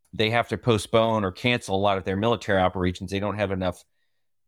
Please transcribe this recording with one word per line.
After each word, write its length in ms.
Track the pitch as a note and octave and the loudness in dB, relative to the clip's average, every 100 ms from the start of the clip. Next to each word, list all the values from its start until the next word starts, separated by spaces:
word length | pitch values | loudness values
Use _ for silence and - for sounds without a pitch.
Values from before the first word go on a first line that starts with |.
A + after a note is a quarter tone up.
| _ | _
they 180 | - A2 | -2 0
have 180 | A#2+ A2 | 0 0
to 80 | G2+ | -2
postpone 680 | - G#2+ - A2+ A2+ A2 | 2 0 2 2 2 2
or 80 | F#2+ | -2
cancel 440 | F#2 B2+ A#2+ - F#2+ | -2 -2 -2 -2 0
a 20 | |
lot 200 | G2+ F#2+ | 2 0
of 60 | |
their 120 | F#2+ F#2+ | -2 0
military 420 | A2+ A2 - F#2+ | 0 0 2 2
operations. 520 | F#2 F#2+ F2+ F2+ F#2 | 2 2 -2 -2 -6
They 100 | G2 | -4
don't 180 | G2+ G2+ | -4 -2
have 120 | G2 | -2
enough 340 | F#2+ F#2 - _ _ _ _ _ _ | -2 -4 -6 _ _ _ _ _ _